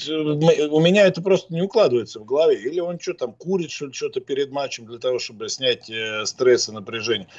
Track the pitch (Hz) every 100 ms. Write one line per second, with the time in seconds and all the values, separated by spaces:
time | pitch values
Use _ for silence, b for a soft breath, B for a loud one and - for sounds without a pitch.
0 | 143 156 151 147 160 147 151 151 165 202
1 | 196 170 190 190 - 165 190 226 170 123
2 | 101 110 107 139 160 127 147 175 175 175
3 | - 170 123 - 165 190 156 - 143 123
4 | 147 131 - 139 139 139 135 - 113 117
5 | 127 123 - 107 110 - 131 117 - 113
6 | 110 107 104 - 127 120 - 107 98 113
7 | 110 107 90